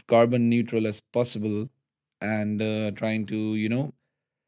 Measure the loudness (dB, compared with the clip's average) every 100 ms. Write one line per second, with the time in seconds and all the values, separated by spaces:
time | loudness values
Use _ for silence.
0 | 4 6 6 4 4 2 2 -2 -2 -6
1 | -4 -2 0 -2 -2 -4 -6 _ _ _
2 | _ -8 -4 -2 -2 -2 -2 -2 -4 -4
3 | -2 -2 -2 -4 -2 -2 0 -2 -4 -8
4 | _ _ _ _